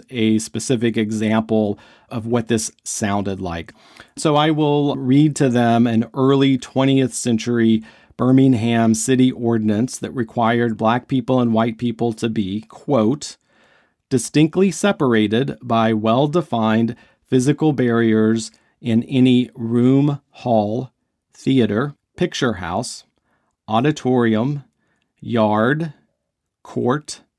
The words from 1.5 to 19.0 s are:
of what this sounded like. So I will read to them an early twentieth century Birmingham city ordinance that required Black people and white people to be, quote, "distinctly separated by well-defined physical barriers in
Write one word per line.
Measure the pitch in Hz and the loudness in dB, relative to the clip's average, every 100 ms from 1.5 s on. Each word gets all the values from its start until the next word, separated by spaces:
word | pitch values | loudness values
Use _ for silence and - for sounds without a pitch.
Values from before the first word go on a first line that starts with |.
| 110 107 101 - _ - | 0 0 -4 -12 _ -14
of | 123 113 | -10 -4
what | 117 113 | -4 0
this | 113 - - - | -2 -4 -12 -12
sounded | - 104 101 98 95 | -6 -2 -2 -4 -6
like. | 90 85 82 - _ - - - | -8 -10 -12 -20 _ -20 -20 -4
So | 160 147 | 0 2
I | 156 | 2
will | 151 151 147 143 135 | 2 0 0 0 -2
read | 131 139 156 139 | 2 4 4 2
to | 135 | 0
them | 120 117 117 120 | 2 2 2 2
an | 113 113 | 0 -2
early | 139 131 139 139 131 | 0 2 4 2 0
twentieth | - 131 135 135 127 | -2 -2 2 2 0
century | - 127 110 120 120 113 110 - - _ - | -2 -2 -2 0 0 2 2 -2 -20 _ -2
Birmingham | 123 131 135 120 117 117 113 | 2 4 4 2 0 2 2
city | 110 - 127 127 | 2 0 2 2
ordinance | 123 120 113 107 104 127 - | 0 -2 0 0 0 -2 -6
that | 113 | -8
required | 131 113 - 113 117 120 107 | -6 -6 -2 0 0 -2 0
Black | 113 123 - | 0 -2 -2
people | 131 120 127 | -4 0 0
and | 120 | 2
white | 110 113 110 | 0 0 -2
people | 120 113 120 | -6 -4 -4
to | 113 120 | -4 -4
be, | 113 95 104 | -4 -6 -8
quote, | - - - 131 107 147 - - _ _ _ _ _ _ _ | -12 -12 -2 0 2 0 -6 -18 _ _ _ _ _ _ _
"distinctly | 127 - 147 156 175 196 | -4 0 2 2 2 -2
separated | - 202 196 139 113 104 113 139 - | 0 -2 0 0 2 2 0 -4 -8
by | 123 113 113 | -4 0 0
well-defined | 110 110 120 147 170 160 117 110 110 113 117 _ _ _ | 0 0 2 2 0 -2 -2 0 2 0 -4 _ _ _
physical | 131 127 147 156 | 0 2 2 0
barriers | 131 123 117 117 110 110 113 110 - _ _ | 2 0 2 2 2 2 0 -4 -16 _ _
in | 123 113 | -2 -2